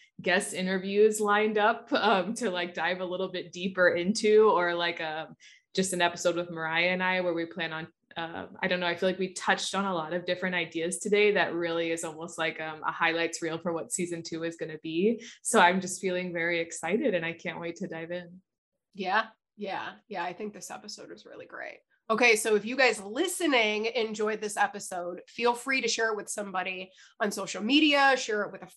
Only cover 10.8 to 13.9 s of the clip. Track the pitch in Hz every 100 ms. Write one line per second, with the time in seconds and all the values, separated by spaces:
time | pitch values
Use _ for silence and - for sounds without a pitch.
10.8 | 165 185 208 202 208 196 165 170 170 165
11.8 | 165 165 170 156 165 165 160 160 160 156
12.8 | - - 165 165 165 165 165 160 180 165
13.8 | -